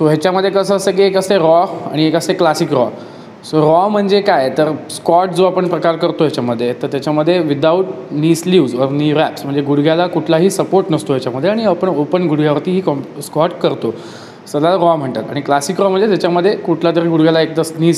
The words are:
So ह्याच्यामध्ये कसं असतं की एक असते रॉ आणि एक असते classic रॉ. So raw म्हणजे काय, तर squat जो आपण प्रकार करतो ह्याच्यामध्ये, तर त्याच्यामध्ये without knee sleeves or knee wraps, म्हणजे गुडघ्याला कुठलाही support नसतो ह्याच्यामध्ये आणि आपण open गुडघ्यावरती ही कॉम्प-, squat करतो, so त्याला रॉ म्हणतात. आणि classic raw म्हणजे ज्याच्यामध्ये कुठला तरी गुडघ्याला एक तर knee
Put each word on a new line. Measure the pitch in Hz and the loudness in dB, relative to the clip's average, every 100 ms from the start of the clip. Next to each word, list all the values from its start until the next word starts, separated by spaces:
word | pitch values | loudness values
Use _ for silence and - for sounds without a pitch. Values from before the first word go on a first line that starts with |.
So | 156 | 0
ह्याच्यामध्ये | 156 185 185 196 | 2 2 2 0
कसं | 190 190 196 | 0 0 0
असतं | 196 | 0
की | 185 | 2
एक | 196 190 | 2 2
असते | 185 196 | 0 2
रॉ | 160 170 190 165 - | 4 4 2 -4 -6
आणि | 147 | -2
एक | 156 | 0
असते | 160 170 | 0 -2
classic | 175 165 151 160 | 0 0 0 0
रॉ. | 139 110 - - - - - - | 0 0 -4 -16 -20 -20 -20 -4
So | |
raw | 156 151 165 202 | 0 4 4 2
म्हणजे | 208 202 202 | 0 2 2
काय, | 202 165 131 156 | 2 2 2 0
तर | 151 147 - | 0 -2 -10
squat | - - 170 185 | -6 2 2 2
जो | 165 | 2
आपण | 185 180 180 | 2 2 -2
प्रकार | 165 165 160 | 0 0 0
करतो | 170 156 | -2 0
ह्याच्यामध्ये, | 151 147 123 117 120 120 | 0 0 -4 -2 -4 -4
तर | 143 | -4
त्याच्यामध्ये | 135 147 151 156 180 | -4 -2 0 2 2
without | 156 139 160 175 190 - - | 0 0 2 2 -2 -6 -8
knee | 147 160 160 | -2 0 0
sleeves | 180 185 127 | 2 2 2
or | 120 135 | 0 -2
knee | 143 151 | 0 0
wraps, | 151 156 - | 0 0 -2
म्हणजे | 143 143 | -4 -4
गुडघ्याला | 139 143 151 165 180 | 0 2 2 2 0
कुठलाही | 170 - 160 190 | -2 0 2 2
support | 175 147 185 190 | 0 0 0 0
नसतो | 151 - | -2 -2
ह्याच्यामध्ये | 131 123 127 170 | -2 -2 -2 -2
आणि | 220 | 0
आपण | 214 175 185 | 0 0 0
open | 147 143 180 | -2 0 0
गुडघ्यावरती | 175 151 151 139 185 | 0 0 2 0 0
ही | 185 | -2
कॉम्प-, | 190 139 - - | -2 -4 -6 -14
squat | - 151 175 | -6 -2 -2
करतो, | - 160 135 117 110 - - - - - | 0 -4 -2 -6 -6 -14 -18 -20 -20 -8
so | |
त्याला | 151 165 | -2 0
रॉ | 185 170 160 | 2 2 2
म्हणतात. | 131 110 - | -2 -6 -6
आणि | 143 | -8
classic | 139 143 143 185 | -2 -2 0 0
raw | 196 | 0
म्हणजे | 190 220 | 2 2
ज्याच्यामध्ये | 175 175 175 185 - | 0 0 2 0 0
कुठला | - 160 170 | -2 0 0
तरी | 165 170 | 0 0
गुडघ्याला | 160 160 160 | 2 4 4
एक | 156 156 | 0 -2
तर | |
knee | 156 147 170 | -4 0 0